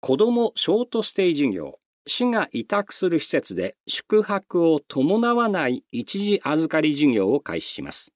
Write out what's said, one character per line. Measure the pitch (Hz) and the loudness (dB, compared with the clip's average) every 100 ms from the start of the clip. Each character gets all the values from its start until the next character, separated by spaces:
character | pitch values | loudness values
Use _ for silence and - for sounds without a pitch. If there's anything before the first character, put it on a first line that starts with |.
| - | -2
子 | 131 | 2
ど | 220 | 2
も | 240 233 | 2 0
シ | - - | -2 0
ョ | 202 | 0
ー | 247 | 0
ト | 226 | -4
ス | 214 | -4
テ | - 185 | 0 0
イ | |
事 | 151 143 | 2 0
業、 | 92 73 - _ _ - | -2 -8 -14 _ _ -8
市 | - 247 | -2 0
が | 233 170 | 0 -2
委 | 123 110 | -4 -2
託 | 202 202 | -4 -4
す | - 185 | -4 0
る | 165 | 0
施 | - | 0
設 | 151 - | -4 -2
で | 90 - - - | -6 -6 -8 -10
宿 | - - 214 | -10 0 0
泊 | 208 202 - 180 165 | 2 -4 -2 2 2
を | 156 | 2
伴 | - - 139 214 240 | -2 0 2 2 2
わ | 240 233 | 2 2
な | 190 135 | 0 0
い | 127 _ | -2 _
一 | 117 - 196 | -8 -6 -4
時 | 208 202 | 0 0
預 | 139 156 160 | 2 0 0
か | 160 | 0
り | 156 | 0
事 | 143 147 | 4 4
業 | 113 95 | 4 2
を | 139 | 2
開 | - 85 | -2 -8
始 | - | -8
し | - | -12
ま | 69 | -8
す。 | - - | -10 -10